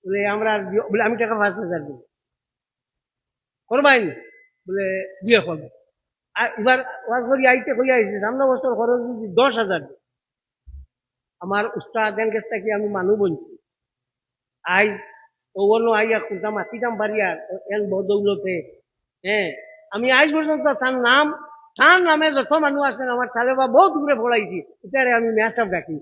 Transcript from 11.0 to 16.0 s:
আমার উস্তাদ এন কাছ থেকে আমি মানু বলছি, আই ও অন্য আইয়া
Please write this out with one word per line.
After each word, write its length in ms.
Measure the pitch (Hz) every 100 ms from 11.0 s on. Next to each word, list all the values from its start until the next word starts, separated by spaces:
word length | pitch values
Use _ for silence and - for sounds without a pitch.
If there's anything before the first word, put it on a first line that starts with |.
| _ _ _ _
আমার 240 | 185 202 220 -
উস্তাদ 420 | - 233 214 196
এন 100 | 220
কাছ 140 | 214 208
থেকে 200 | 220 202
আমি 140 | 208 208
মানু 240 | 196 180 214
বলছি, 360 | 196 143 - - _ _ _ _ _ _ _ _ _ _ 170
আই 220 | 185 214 202 - - _ _ _ 190
ও 60 | 202
অন্য 140 | 226 226
আইয়া 300 | 214